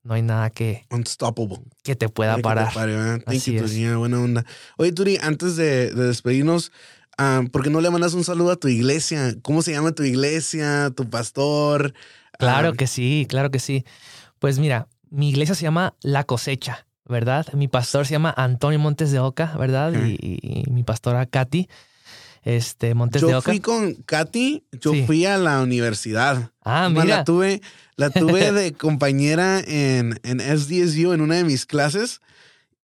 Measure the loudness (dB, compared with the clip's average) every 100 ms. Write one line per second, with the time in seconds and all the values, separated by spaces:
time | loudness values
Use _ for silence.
0 | -6 -2 0 0 -2 -2 -4 -4 -6 -6
1 | -6 -4 -4 -2 -6 -8 -14 -14 -8 -4
2 | -2 0 0 2 0 0 0 -2 -4 -2
3 | -2 -4 -2 -4 -2 -2 -2 -2 -2 0
4 | 0 0 0 -2 -4 -12 -16 -2 0 2
5 | 0 0 0 -2 -2 -2 0 2 0 0
6 | 0 0 0 0 2 0 -2 -12 -20 -20
7 | _ -2 0 2 0 -2 0 2 2 2
8 | 0 0 -2 0 0 2 0 2 2 0
9 | -2 -2 -2 -4 -2 0 0 -2 -2 0
10 | 0 0 0 -2 -4 -4 -2 0 0 -2
11 | -4 -4 -6 -2 0 2 2 0 -2 -6
12 | -18 -20 _ -2 2 4 2 0 -2 0
13 | 0 0 0 0 0 -2 -2 -4 -4 -12
14 | -20 -20 -20 _ 0 2 2 0 -4 _
15 | _ -2 0 2 0 0 0 0 0 -4
16 | -2 -2 0 -4 -2 -6 -6 -12 -14 _
17 | -6 -2 0 0 -2 -2 0 0 0 -2
18 | 0 0 0 0 0 0 0 2 0 0
19 | 0 0 0 -2 -4 -2 -2 0 0 0
20 | 0 -2 -6 -8 -6 -4 -2 0 0 -2
21 | 0 0 0 0 0 0 -2 -8 -20 _
22 | -20 -20 -20 -10 -2 -2 -2 -4 0 2
23 | 2 2 4 4 2 0 2 0 0 -4
24 | -4 -2 0 0 0 -2 -8 -4 0 2
25 | 2 2 2 2 2 2 2 2 0 -2
26 | -4 0 2 2 -4 -8 -2 0 2 4
27 | 4 4 2 2 2 0 -6 -20 -16 -2
28 | 0 2 4 4 4 2 0 -2 -2 2
29 | 2 2 2 2 2 0 -2 0 2 2
30 | 0 -4 -4 -4 0 0 0 0 0 0
31 | 0 2 2 2 2 0 -2 0 0 0
32 | -4 -8 _ _ -20 _ _ _